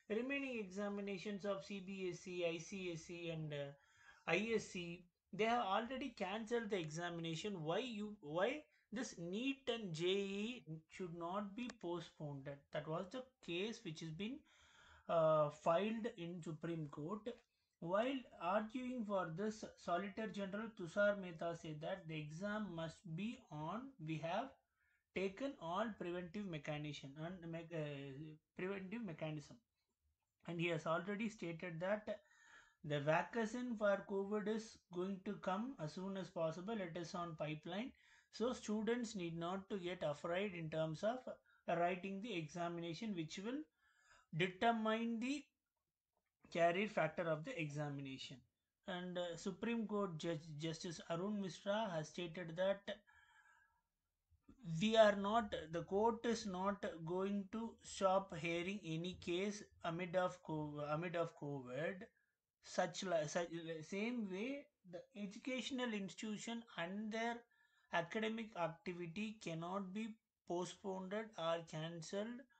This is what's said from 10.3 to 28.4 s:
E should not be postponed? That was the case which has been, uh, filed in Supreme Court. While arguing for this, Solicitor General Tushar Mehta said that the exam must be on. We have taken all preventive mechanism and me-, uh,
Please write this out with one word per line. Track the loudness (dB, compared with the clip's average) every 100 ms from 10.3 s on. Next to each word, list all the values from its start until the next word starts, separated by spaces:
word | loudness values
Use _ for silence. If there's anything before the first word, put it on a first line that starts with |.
| 0 -2 -4 -8
E | -10 -10
should | -8 -6 -4
not | -4 -2 -4
be | -6 -8 -6
postponed? | -4 -4 -6 -8 -6 -6 -8 -10 _
That | -6 -2
was | -2 -2
the | -6 -8 _
case | -4 -2 -2 -4
which | -6 -6
has | -6
been, | -4 -4 -4 -10 -20 -20 -20 -20 -12 2
uh, | 6 8 8 6
filed | 4 4 6 4 2 -2 -4
in | -6 -4
Supreme | -6 -4 -2 -2 -4
Court. | -4 -4 -4 -4 -8 _ _ _ _
While | 2 4 4 0 -6 -4
arguing | 2 2 2 -2 -2 -2
for | 2 2 2 0
this, | -2 -2 -10
Solicitor | -6 0 0 0 -4 -4
General | -2 -2 -2 -6 -6
Tushar | -2 6 6 4
Mehta | -4 -2 -2 -2
said | -6 -4
that | -4 -4 -4
the | -6
exam | -6 -4 -2 -2 -2
must | -4 -4 -6 -6
be | -4 -4 -6 -8
on. | -6 -4 -4 -6 -8
We | -4 -2
have | 0 0 -2 -10 _ _ _ _ _
taken | -2 -2 -2 -6 -4
all | -2 0 0 -2
preventive | -2 -2 -4 -4 -4
mechanism | -4 -2 -2 -4 -6 -10 -6
and | -6 -6 -6
me-, | -6 -4
uh, | -2 -2 -4 -6 -8 -10 -12